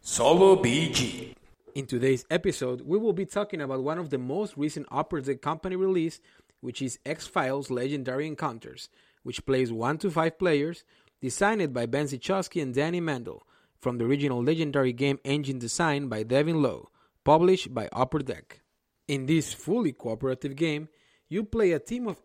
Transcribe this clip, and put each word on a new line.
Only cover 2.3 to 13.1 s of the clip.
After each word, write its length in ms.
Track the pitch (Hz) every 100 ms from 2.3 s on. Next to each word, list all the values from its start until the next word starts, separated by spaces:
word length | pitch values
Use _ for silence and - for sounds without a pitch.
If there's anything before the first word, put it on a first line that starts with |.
| 165 185 - 127 123
we 180 | 131 196
will 120 | 220
be 140 | 180 190
talking 360 | 202 208 170
about 200 | 139 131
one 160 | 135 165
of 140 | 165
the 80 | 135
most 360 | 123 160 208 139
recent 300 | 151 156 139
Upper 280 | 131 156 160
Deck 220 | 131 131
Company 340 | 147 156 185 185
release, 460 | 190 185 160 - _ _ _ _
which 180 | 127 120
is 160 | 131 - 135
X-Files 640 | 156 - - 131 139 135
Legendary 560 | 123 131 143 127 131 156
Encounters, 600 | 147 151 113 - - - _ _ _
which 240 | 127 123 -
plays 240 | 131 123
one 260 | 113 117 156
to 140 | 196
five 260 | 160 160 -
players, 460 | 185 147 156 170 _ _ _ _
designed 520 | 131 - 202 220 156
by 140 | 123 120
Ben 180 | 139 147
Zichowski 560 | 131 - 190 180 180
and 140 | 135 123
Danny 240 | 156 175
Mandel, 420 | 165